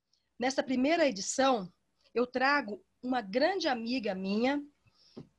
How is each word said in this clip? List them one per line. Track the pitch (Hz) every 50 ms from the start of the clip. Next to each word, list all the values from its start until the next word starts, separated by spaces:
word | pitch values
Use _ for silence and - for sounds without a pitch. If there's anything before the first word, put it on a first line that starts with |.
| _ _ _ _ _ _ _ -
nessa | - 269 269 - 285
primeira | 262 262 247 254 285 330 349 311
edição, | 269 202 190 190 - - - 262 269 254 220 185 175 - _ _ _ _ _ _ _ _
eu | 233 247
trago | 247 - 247 254 277 285 285 240 202 208 - - _ _ _ -
uma | 247 262 247
grande | 214 190 190 262 285 349 403 381 311 302
amiga | 254 233 226 226 254 262 208 214 185
minha, | 190 190 190 202 214 233 262 285 294 285 - _ _ _ _ _ _ _ _ _ - - - _